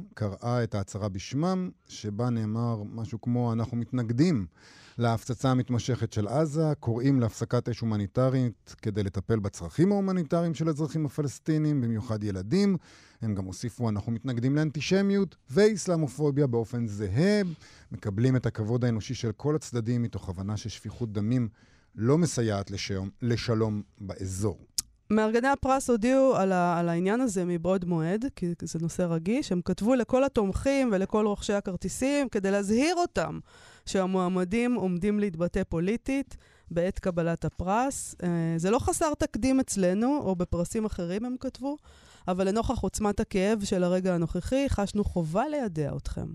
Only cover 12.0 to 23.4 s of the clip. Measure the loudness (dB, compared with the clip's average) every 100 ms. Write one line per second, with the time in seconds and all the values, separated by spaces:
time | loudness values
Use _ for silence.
12 | -2 -4 -2 -4 0 2 2 0 -4 -20
13 | -20 _ -4 -4 -4 -6 -8 -4 -2 -2
14 | -2 -4 -4 -2 0 2 0 -2 0 2
15 | 4 2 0 -4 -2 4 4 4 0 0
16 | 0 0 0 2 2 2 -2 -2 -4 -4
17 | -2 2 4 4 2 -4 -14 -20 -16 -8
18 | -4 2 2 4 0 -2 0 0 2 0
19 | -4 -4 -4 -2 -2 -2 -2 -4 -2 -2
20 | -2 -4 -8 -6 -4 -4 -6 -10 -12 -8
21 | -6 -2 0 0 -2 -6 _ _ _ -2
22 | 2 4 4 2 0 0 -2 -6 -4 -4
23 | -6 -4 -2 0